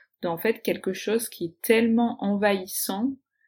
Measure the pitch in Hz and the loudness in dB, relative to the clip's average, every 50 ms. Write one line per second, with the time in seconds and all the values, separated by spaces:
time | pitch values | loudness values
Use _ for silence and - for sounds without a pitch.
0 | _ _ _ _ - 175 165 170 - 226 226 - - - 175 202 - 190 185 - | _ _ _ _ -6 -6 -4 -2 0 -2 -2 -2 -2 -4 -4 -2 -4 -6 -6 -4
1 | - 202 214 233 - - - - 175 170 - _ - - 226 226 233 233 226 233 | -2 -2 -2 -2 -2 -4 -8 -8 -8 -8 -8 _ 2 4 4 4 4 4 4 4
2 | 233 226 - - 202 202 202 196 208 208 202 190 185 - - - - - 190 202 | 4 2 0 -2 -2 -2 0 2 2 2 2 2 -2 -4 -6 -6 -4 -4 -2 -2
3 | 233 277 269 - _ _ _ _ _ | -2 -2 -4 -6 _ _ _ _ _